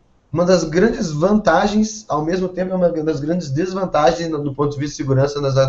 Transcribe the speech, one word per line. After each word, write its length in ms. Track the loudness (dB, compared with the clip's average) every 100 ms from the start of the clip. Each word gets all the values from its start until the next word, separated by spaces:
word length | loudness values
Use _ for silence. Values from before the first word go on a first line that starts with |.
| _ _ _
uma 140 | 0 2
das 200 | 2 2
grandes 440 | 2 2 0 -4
vantagens, 960 | 0 2 2 4 2 2 2 0 -4 -6
ao 160 | -4
mesmo 240 | -2 -2 -2
tempo 240 | -4 -2
é 20 | 0
uma 140 | 0
das 300 | 0 -2 -2
grandes 300 | -2 -2 -2
desvantagens 800 | -2 -2 -2 -2 2 2 2 -2
no, 140 | -4
do 100 | -4
ponto 200 | -2 -2
de 60 | -2
vista 120 | -6
de 60 | -4
segurança 440 | 0 2 2 0
nas, 140 | 0 2